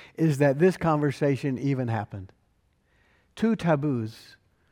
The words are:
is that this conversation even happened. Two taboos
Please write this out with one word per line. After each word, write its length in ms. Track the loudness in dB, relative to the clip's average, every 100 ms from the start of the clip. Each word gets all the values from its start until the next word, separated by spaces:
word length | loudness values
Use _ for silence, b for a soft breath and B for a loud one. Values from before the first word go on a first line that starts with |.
| B B
is 200 | 0 2
that 200 | 2 4
this 180 | 2 2
conversation 800 | 0 2 0 0 0 0 -2 -2
even 300 | -2 -2 -2
happened. 440 | -4 -6 -10 -16 _ _ _ _ _ _ _ _ _ _
Two 220 | -2 0 0
taboos 800 | 2 0 0 -2 -4 -10 -20 -20 _ _ _